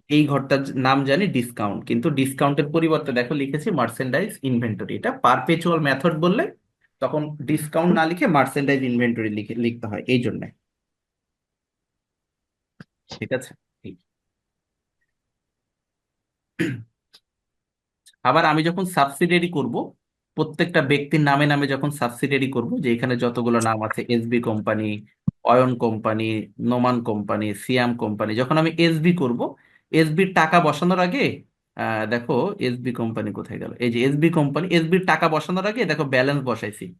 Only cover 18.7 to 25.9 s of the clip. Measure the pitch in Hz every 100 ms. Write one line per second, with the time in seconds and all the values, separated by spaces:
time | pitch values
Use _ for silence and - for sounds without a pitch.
18.7 | 180 180 - - - 175 175 170 151 120
19.7 | 170 339 - _ _ _ - 151 - 175
20.7 | 170 139 143 147 160 147 139 147 143 135
21.7 | 135 147 143 120 - 135 139 135 127 117
22.7 | 247 135 117 127 123 120 120 120 117 113
23.7 | 110 110 - 101 120 117 120 120 107 107
24.7 | 107 107 104 - _ - - 117 123 127
25.7 | 120 120